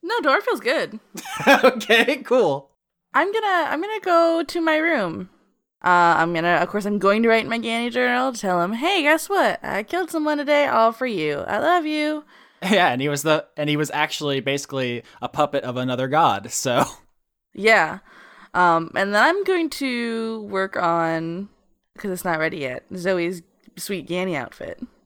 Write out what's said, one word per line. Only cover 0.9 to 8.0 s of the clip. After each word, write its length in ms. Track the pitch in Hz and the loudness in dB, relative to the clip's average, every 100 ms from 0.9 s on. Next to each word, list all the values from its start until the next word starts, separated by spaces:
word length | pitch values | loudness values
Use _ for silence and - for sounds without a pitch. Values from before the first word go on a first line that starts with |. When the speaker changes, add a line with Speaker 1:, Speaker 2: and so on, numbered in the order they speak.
| 220 _ - | -8 _ -18
Speaker 2:
<laughs> 240 | - - - | -12 -2 4
Okay, 680 | 262 254 240 - 226 233 285 | 6 4 2 2 2 4 0
cool. 460 | - 254 185 139 - _ _ _ _ | 0 2 4 0 -6 _ _ _ _
Speaker 1:
I'm 180 | 254 349 | 0 0
gonna, 380 | 427 427 370 311 | 0 0 0 0
I'm 100 | 294 | -4
gonna 220 | 392 440 | -4 -6
go 420 | 381 339 330 330 | 0 2 4 2
to 160 | 330 349 | -2 -2
my 160 | 320 311 | 0 2
room. 540 | 330 302 185 175 185 _ _ _ _ _ | 2 0 -2 -6 -12 _ _ _ _ _
Uh, 380 | 180 175 170 165 | 2 6 6 4
I'm 140 | 165 | 2
gonna, 220 | 170 170 170 | 0 2 2
of 60 | 175 | 2
course, 160 | 208 | -2
I'm 160 | 208 208 | -2 0
going 240 | 196 208 | 2 4
to 60 | 226 | 4
write 160 | 226 214 | 2 2
in 40 | |
my 80 | 233 | -4
Ganny 320 | 226 226 240 | -4 -4 -4
journal 440 | 240 | -2